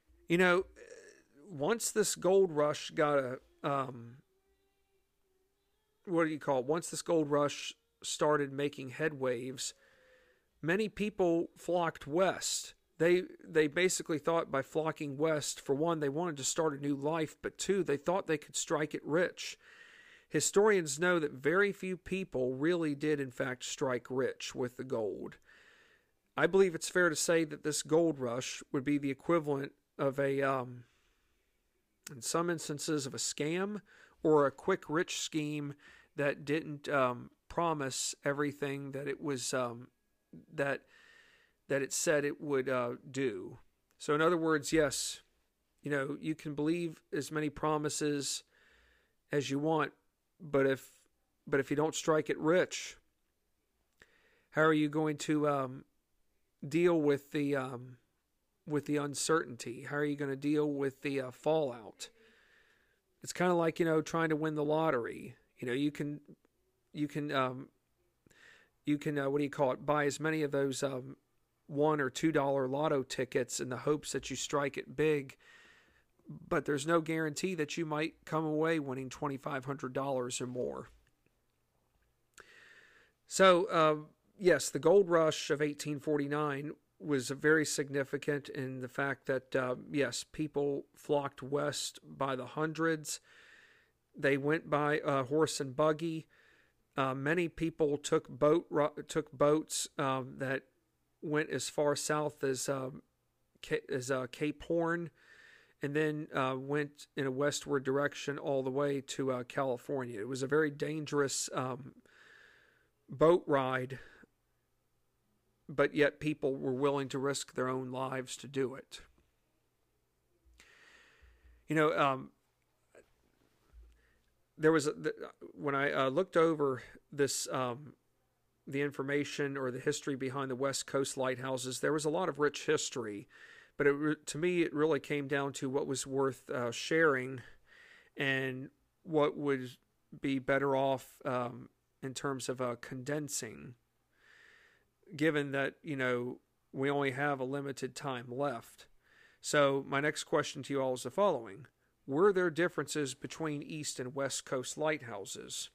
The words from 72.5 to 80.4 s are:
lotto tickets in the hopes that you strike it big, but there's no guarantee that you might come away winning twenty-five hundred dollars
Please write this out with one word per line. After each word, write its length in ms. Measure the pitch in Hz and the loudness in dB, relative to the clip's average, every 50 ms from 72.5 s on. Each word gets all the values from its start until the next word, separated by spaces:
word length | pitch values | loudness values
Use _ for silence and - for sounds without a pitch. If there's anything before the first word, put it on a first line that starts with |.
| 139 139 131 131 | 2 2 0 0
lotto 340 | 131 143 151 160 151 139 127 | 0 0 2 2 2 2 0
tickets 560 | - - - 131 - - 143 123 - - - | -2 -4 -4 -4 0 0 -2 0 0 -2 -6
in 120 | 143 127 | -4 -4
the 80 | 127 117 | -6 -4
hopes 340 | - 147 151 151 151 - - | 0 0 0 0 -2 -4 -6
that 160 | 139 - - | -6 -6 -4
you 80 | 135 | -6
strike 400 | 120 - - - 143 143 139 - | -6 -6 -2 -2 0 0 -2 -4
it 180 | 143 - - 127 | -6 -10 -10 -4
big, 420 | 127 147 156 151 147 135 131 - _ _ - - - - - - _ _ _ _ _ _ _ _ _ _ - 147 - 160 - | 0 2 2 2 0 -2 -6 -16 _ _ -20 -20 -20 -20 -20 -20 _ _ _ _ _ _ _ _ _ _ -16 -16 -16 -6 -2
but 180 | 175 160 131 | -2 -2 0
there's 200 | - 147 143 135 | 0 -2 -2 0
no 140 | 160 170 170 | 2 2 2
guarantee 540 | 160 160 160 160 160 156 147 - - 190 185 | 2 0 -2 -2 -2 -2 -2 -2 -4 -4 -2
that 240 | 160 151 147 - - | -2 -4 -4 -2 -6
you 80 | 170 | -4
might 280 | 156 151 147 156 160 - _ _ | -4 -2 -2 -2 -4 -6 _ _
come 180 | - 160 156 160 | -6 -4 -2 -2
away 340 | 156 151 151 156 160 165 160 | 0 0 2 2 2 2 0
winning 300 | 143 139 127 131 135 127 | 0 -4 -6 -6 -6 -10
twenty-five 560 | - - 151 147 139 127 - 156 147 131 123 | -8 -6 -4 -4 -4 -4 -6 -6 -6 -6 -6
hundred 280 | 135 139 139 - 131 127 | -6 -8 -6 -6 -6 -4
dollars 480 | 139 135 139 139 131 123 120 - - | -4 -2 0 -2 -2 -2 -2 -4 -6